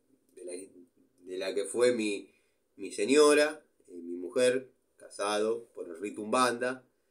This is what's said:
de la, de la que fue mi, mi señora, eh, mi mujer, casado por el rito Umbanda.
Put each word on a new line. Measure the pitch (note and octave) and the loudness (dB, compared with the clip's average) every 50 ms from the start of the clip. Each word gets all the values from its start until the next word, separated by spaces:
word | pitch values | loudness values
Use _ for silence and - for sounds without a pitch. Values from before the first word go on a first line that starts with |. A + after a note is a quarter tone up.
| _ _ _ _ _ _ _ | _ _ _ _ _ _ _
de | F#3 F3+ | -18 -14
la, | F3+ | -14
de | F2 F#2 G2 - F2+ F2+ F2 _ _ _ _ _ _ _ F2+ F2+ F#2 F#2 | -14 -14 -14 -18 _ -20 -20 _ _ _ _ _ _ _ -16 -12 -10 -8
la | F#2+ F#2+ F#2 | -6 -6 -4
que | G2+ F#2+ | -6 -6
fue | - - A2+ A#2+ B2 A#2+ | -4 0 2 2 4 4
mi, | A2+ G#2+ G#2 G2+ F#2+ - - _ _ _ _ _ _ _ _ _ | 2 0 -2 -4 -6 -8 -14 _ _ _ _ _ _ _ _ _
mi | - G2 F2+ | -14 -14 -10
señora, | - - G#2 A#2 C3+ D3+ D3+ D3 D3 D3 D3 D3+ D3+ - - _ _ _ _ - | -6 -4 0 4 6 6 8 8 8 6 4 2 0 -6 -14 _ _ _ _ -20
eh, | F2+ | -18
mi | F2 E2+ F2 F2 F2+ | -16 -12 -10 -10 -10
mujer, | F2+ E2+ - B2+ B2+ B2+ B2 C3 - - _ _ _ _ _ | -10 -4 0 2 4 4 4 2 -2 -8 _ _ _ _ _
casado | _ F#2+ - - - G2+ G#2 G#2 G#2 G#2+ A2 A2+ A#2 - - _ | _ -20 -18 -10 -6 -4 -2 0 0 0 0 -2 -4 -6 -12 _
por | F#2 F2+ F2 | -14 -14 -14
el | E2 E2 | -12 -10
rito | G2 G#2 - A2 | -10 -10 -8 -8
Umbanda. | G#2 G#2+ B2 B2+ B2+ A#2+ A#2+ A#2 A#2+ B2+ C3 B2+ - _ _ _ _ _ | -4 -2 0 2 2 2 0 -2 -4 -6 -6 -8 -12 _ _ _ _ _